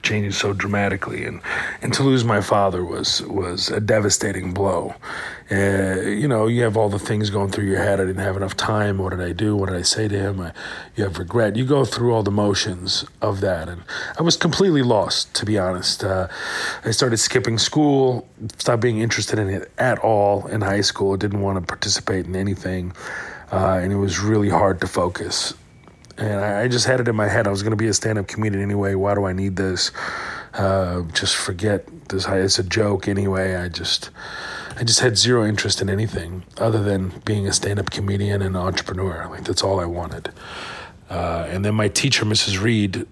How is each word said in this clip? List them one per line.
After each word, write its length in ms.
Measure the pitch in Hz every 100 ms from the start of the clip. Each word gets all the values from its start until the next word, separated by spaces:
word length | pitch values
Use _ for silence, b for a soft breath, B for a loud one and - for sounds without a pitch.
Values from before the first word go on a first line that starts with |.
changing 280 | - 107 101
so 220 | 98 104
dramatically, 720 | 95 101 101 101 95 - -
and, 160 | - 92 B B B B
and 100 | -
to 120 | -
lose 180 | 139 131
my 180 | 117 104
father 440 | 98 107 98 90
was, 380 | 90 - - -
was 480 | 101 98 90 87 -
a 100 | 117
devastating 720 | 107 110 101 - 104 92 92
blow. 400 | 92 98 87 95 - B B B B -
Uh, 500 | 98 98 98 98 92
you 260 | 92 104 143
know, 180 | 113 110
you 160 | 120
have 140 | 117 107
all 120 | 107
the 100 | 95
things 300 | - 107 107
going 220 | 101 98
through 160 | 104 98
your 120 | 95
head. 220 | 101 98
"I 40 |
didn't 180 | 92 95
have 140 | 98 95
enough 200 | 95 -
time. 420 | - 107 104 98
What 120 | 92
did 100 | 92
I 120 | 90
do? 240 | 85 107 104
What 120 | 95
did 80 | 90
I 60 |
say 240 | 95 - 107
to 100 | 101
him?" 240 | 98 95
I, 120 | 87 B B B B
you 100 | -
have 140 | 98 82
regret. 380 | 87 117 107 107
You 80 |
go 200 | 127 143
through 300 | 117 - 120
all 80 | 113
the 80 | 101
motions 760 | 104 104 95 - 90 92 - - -
of 200 | 107 98
that, 280 | 98 87 82
and 140 | 87 - B B -
I 40 |
was 140 | 165 -
completely 460 | 170 - 190 147
lost, 520 | 123 107 85 - -
to 120 | - 104
be 120 | 107
honest. 460 | 92 90 87 -
Uh, 240 | 95 95 95 B B B B B
I 60 | 123
started 240 | 107 131 113
skipping 420 | - 127 113 113
school, 680 | - 156 147 139 131 117 - - 107 -
stopped 240 | - 120
being 180 | 120 110
interested 380 | 113 - 107 110
in 100 | 98
it 240 | 98 - -
at 200 | 127 104
all 480 | 110 107 101 98 -
in 140 | 110
high 220 | 98 101
school. 340 | 98 - 98 98
Didn't 240 | 104 101
want 180 | 98 95
to 80 | 85
participate 600 | - 104 - - 98 85
in 100 | 92
anything, 560 | 101 95 92 92 90 - B B B B B
uh, 280 | 92 92 92
and 100 | 92
it 40 | 101
was 240 | 98 87
really 300 | 104 110 101
hard 300 | 85 98 90
to 40 | 92
focus. 680 | - 90 90 - - - - - - - - - -
And 220 | 107 101
I, 220 | 104 101
I 60 | 123
just 180 | 123 127
had 120 | 131
it 100 | 117
in 60 |
my 140 | 110 104
head, 180 | 113 101
I 40 |
was 120 | 98
gonna 140 | 104 107
be 120 | 110
a 40 |
stand-up 340 | 98 113 107 95
comedian 360 | - 107 98
anyway. 320 | 101 101 98
Why 200 | 95 98
do 120 | 101 98
I 80 |
need 220 | 92 98 92
this? 360 | 95 90 - B B B B B B
Uh, 480 | - 98 95 90 90 85
just 240 | - 98 -
forget 500 | - 90 107 98 - - -
this. 180 | 95 95
It's 320 | 98 95 -
a 40 |
joke 440 | 90 110 104 98 -
anyway. 500 | 98 98 95 92 90
I 120 | 90
just, 400 | 82 85 - - B B B B B B -
I 80 |
just 160 | 117 110
had 180 | 127 107
zero 260 | 120 120
interest 380 | 107 104 104 -
in 80 | 98
anything 540 | 98 113 - 85 92 - -
other 260 | 113 110
than 300 | 101 98 92 - -
being 200 | 104 98
a 60 |
stand-up 380 | 95 - 101 95
comedian 500 | - 101 98 101 101
and 160 | 95 92
an 60 |
entrepreneur. 640 | 92 87 - 92 95 85 85
Like, 160 | -
that's 180 | 87 95
all 160 | 98 95
I 60 |
wanted. 480 | 85 85 87 82 - B B B B B B B -
Uh, 380 | 90 - 82 78
and 160 | 92 104
then 80 |
my 140 | 107 104
teacher, 360 | - 139 -
Missus 320 | 107 107 - 95
Reed 500 | 110 113 101 92 -